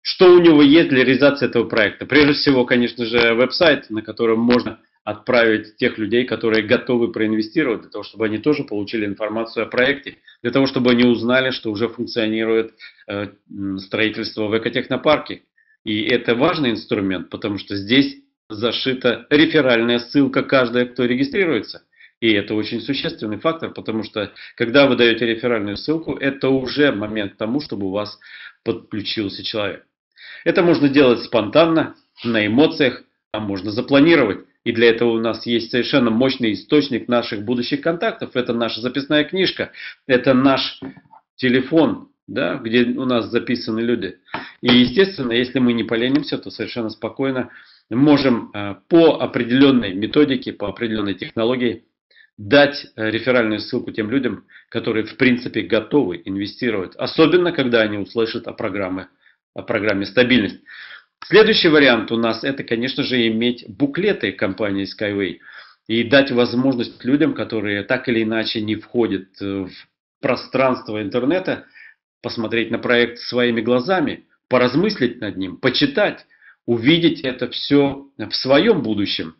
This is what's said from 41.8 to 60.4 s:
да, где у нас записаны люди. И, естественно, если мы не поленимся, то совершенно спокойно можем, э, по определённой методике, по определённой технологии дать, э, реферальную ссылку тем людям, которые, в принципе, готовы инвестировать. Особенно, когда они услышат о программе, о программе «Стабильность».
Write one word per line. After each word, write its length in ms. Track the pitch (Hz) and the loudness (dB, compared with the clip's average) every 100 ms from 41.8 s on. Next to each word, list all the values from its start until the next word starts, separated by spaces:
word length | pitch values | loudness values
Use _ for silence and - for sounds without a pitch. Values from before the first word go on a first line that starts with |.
| 135 - - _ - | 2 0 -12 _ -10
да, 300 | - 170 - | -6 -4 -6
где 280 | 113 120 | -2 0
у 220 | 120 123 131 | 0 -2 -2
нас 240 | 120 101 | -2 -2
записаны 520 | 117 117 120 - 110 | -4 -2 -6 -4 -4
люди. 360 | 117 113 92 - _ - - _ | -2 -2 -4 -12 _ -14 -14 _
И, 120 | 123 | 2
естественно, 600 | 123 120 190 196 190 123 | 4 4 2 0 0 -2
если 260 | 117 123 139 | -2 0 0
мы 140 | 123 | 0
не 100 | 117 | 0
поленимся, 560 | 104 113 123 143 143 - | -2 -2 0 -2 -4 -8
то 100 | - | -10
совершенно 400 | - 101 123 110 | -12 -10 -8 -8
спокойно 600 | 104 110 - 135 131 120 - - _ _ | -8 -12 -6 -4 -4 -8 -14 -20 _ _
можем, 600 | 113 147 143 135 117 - 104 | 2 4 4 4 0 -4 -10
э, 200 | 101 95 _ | -10 -12 _
по 300 | 170 160 - | 6 6 4
определённой 760 | 127 - 117 127 139 123 104 | -2 -4 0 4 6 4 0
методике, 580 | 95 107 147 147 131 113 | -6 -2 2 2 0 -6
по 160 | 90 101 | -8 -8
определённой 460 | - 117 110 101 | -6 -6 -4 -4
технологии 720 | 95 - - 113 123 120 - _ _ _ _ _ - | -6 -8 -4 -2 0 -2 -4 _ _ _ _ _ -18
дать, 500 | 104 139 139 - - - | 2 4 4 0 -14 -6
э, 160 | 110 | -4
реферальную 480 | 110 120 127 110 107 | -2 0 2 0 -4
ссылку 320 | 104 123 - | -4 -6 -6
тем 180 | - 107 | -6 -4
людям, 360 | 135 123 95 _ - _ | -2 -2 -6 _ -20 _
которые, 360 | 117 117 110 107 | -8 -4 -4 -6
в 100 | - | 0
принципе, 440 | 131 117 101 113 | 2 2 -2 -6
готовы 600 | 98 113 - 147 107 85 98 | -2 -2 2 0 0 -6 -8
инвестировать. 680 | 98 101 - 123 107 90 - | -6 -6 -6 -4 -4 -8 -8
Особенно, 560 | 127 - 160 180 175 | -6 2 4 4 0
когда 300 | 160 127 117 | -2 0 0
они 180 | 110 104 | 0 -4
услышат 480 | 95 117 113 120 - | -6 -4 -4 -4 -10
о 60 | |
программе, 560 | - 110 98 92 95 90 _ _ _ _ | -8 -8 -6 -6 -6 -10 _ _ _ _
о 80 | - | -18
программе 460 | 98 110 107 98 98 | -4 -2 0 -2 -2
«Стабильность». 520 | - 120 127 | 2 4 4